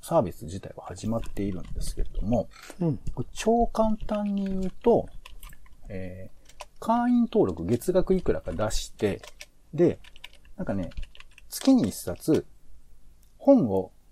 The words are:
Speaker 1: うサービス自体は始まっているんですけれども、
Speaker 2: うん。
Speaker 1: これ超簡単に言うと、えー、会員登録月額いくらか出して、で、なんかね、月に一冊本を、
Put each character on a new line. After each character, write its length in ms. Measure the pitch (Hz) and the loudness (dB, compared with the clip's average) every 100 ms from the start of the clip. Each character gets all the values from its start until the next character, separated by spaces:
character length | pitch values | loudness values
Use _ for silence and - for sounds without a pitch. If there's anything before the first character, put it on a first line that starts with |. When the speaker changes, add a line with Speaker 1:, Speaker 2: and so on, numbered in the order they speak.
Speaker 1:
う 60 | - | 0
サ 140 | 170 | 2
ー 20 | |
ビ 100 | 95 | 2
ス 140 | - - | -2 -10
自 140 | 98 | -10
体 120 | - - | -12 -14
は 80 | - | -14
始 220 | 95 107 | -8 -4
ま 100 | 113 | -2
っ 20 | |
て 220 | - - | -2 -2
い 100 | 101 | -2
る 80 | 90 | -2
ん 20 | - | -4
で 60 | - | -2
す 120 | - | 0
け 100 | - | 0
れ 40 | - | 0
ど 140 | - | 0
も、 260 | 95 117 - - - - | 0 0 0 -8 -18 -2
Speaker 2:
う 60 | 170 | 0
ん。 100 | 113 - | 0 -2
Speaker 1:
こ 80 | - | -4
れ 60 | - | -6
超 320 | - 220 233 233 | -2 2 4 2
簡 300 | - 220 220 - | 2 2 2 -2
単 280 | 208 208 | -2 -2
に 100 | 196 | -2
言 160 | 196 190 | -2 -2
う 120 | 185 - | -4 0
と、 280 | 233 220 - - - - - - - - - | 2 4 2 -8 -12 -14 -12 -14 -16 -16 -10
え 400 | 95 92 92 92 - - - | -8 -8 -10 -12 -14 -18 -18
ー、 60 | - - | -18 -6
会 320 | - 233 240 | 0 2 4
員 120 | 240 | 4
登 260 | 226 220 113 | 4 4 2
録 180 | - 85 | 0 0
月 260 | 117 - | 0 2
額 220 | 185 - | 2 4
い 80 | 190 | 2
く 100 | - | 2
ら 80 | 80 | -2
か 120 | - | -2
出 180 | 85 107 | -2 0
し 180 | - - | 0 -4
て、 320 | - 104 - - - - - - | -2 -2 -2 -8 -18 -20 -20 -8
で、 240 | 147 170 - - - - - - - | 2 2 2 -6 -18 -18 -20 -16 -8
な 60 | |
ん 20 | |
か 80 | 180 | -4
ね、 160 | 101 - - - - - - - | -4 -4 -6 -8 -10 -20 -20 -14
月 240 | - - | 0 4
に 140 | 262 170 | 6 4
一 80 | - | -2
冊 500 | - 87 - 131 - - - - - - - - - - | -8 -4 2 2 2 -10 -16 -16 -16 -18 -20 -20 -20 0
本 320 | - 269 123 | 6 6 6
を、 240 | 95 92 - - | 2 0 -8 -10